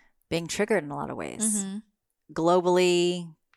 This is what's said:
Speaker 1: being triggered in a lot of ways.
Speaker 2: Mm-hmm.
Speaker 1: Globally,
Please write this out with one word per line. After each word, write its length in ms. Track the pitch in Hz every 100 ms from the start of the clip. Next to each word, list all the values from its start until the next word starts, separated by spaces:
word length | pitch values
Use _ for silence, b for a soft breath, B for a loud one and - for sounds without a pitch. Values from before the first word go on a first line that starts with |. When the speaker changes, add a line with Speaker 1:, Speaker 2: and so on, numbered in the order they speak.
| b _ -
Speaker 1:
being 180 | 165 165
triggered 340 | - 208 202
in 80 | 147
a 40 | 143
lot 140 | 143
of 80 | 123
ways. 260 | 73 - 214 208 196
Speaker 2:
Mm-hmm. 120 | 202 - _ _ _ -
Speaker 1:
Globally, 1000 | 156 165 180 175 180 180 175 175 180 165 156 _